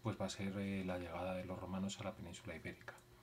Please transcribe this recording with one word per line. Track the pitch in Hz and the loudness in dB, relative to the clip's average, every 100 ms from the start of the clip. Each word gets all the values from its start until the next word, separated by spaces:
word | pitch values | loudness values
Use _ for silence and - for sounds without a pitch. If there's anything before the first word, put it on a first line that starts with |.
pues | 113 98 | 0 2
va | 98 | 2
a | |
ser, | - 98 101 | 2 0 2
eh, | 98 98 | 2 4
la | 92 90 | 4 2
llegada | 87 85 92 | 0 0 2
de | 92 87 | 0 0
los | 92 | -2
romanos | 92 95 98 - | 0 2 2 2
a | |
la | 95 | -2
península | - - 95 - | -2 -6 -6 -6
ibérica. | 101 117 - - - - - | -4 -4 -6 -8 -12 -14 -10